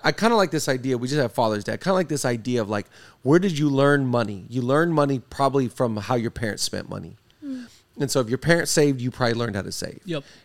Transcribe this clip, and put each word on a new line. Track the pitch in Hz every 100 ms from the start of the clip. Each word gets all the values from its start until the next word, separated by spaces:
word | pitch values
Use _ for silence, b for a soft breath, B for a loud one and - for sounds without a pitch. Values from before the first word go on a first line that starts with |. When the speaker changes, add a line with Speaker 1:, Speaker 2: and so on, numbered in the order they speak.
Speaker 1:
I | 156
kinda | - 220
like | 226 175
this | 151 147
idea. | 131 127 120
We | 123
just | 147
have | 123
Father's | - 113 104
Day. | 104
I | 107
kinda | 185
like | 190 160
this | 147
idea | 131 120 107 123
of, | 101
like, | 107 - B B B
where | 127 170
did | 196 147
you | 151
learn | 135 143 143 131
money? | 120 104 98 113
You | 123
learn | 123 143 170
money | 156 143 135
probably | - - 139 139 123
from | - 123 107
how | 104 127
your | 113
parents | - 110 90
spent | - 98 -
money. | 98 82 107 _ B
Speaker 2:
Mm. | 285 254 240 B _ -
Speaker 1:
And | 139
so | 139
if | 113
your | 127
parents | 156 170 -
saved, | - 147 131
you | 123
probably | - 120
learned | 117 117 104
how |
to | -
save. | - - -
Speaker 3:
Yep. | 180 156 B B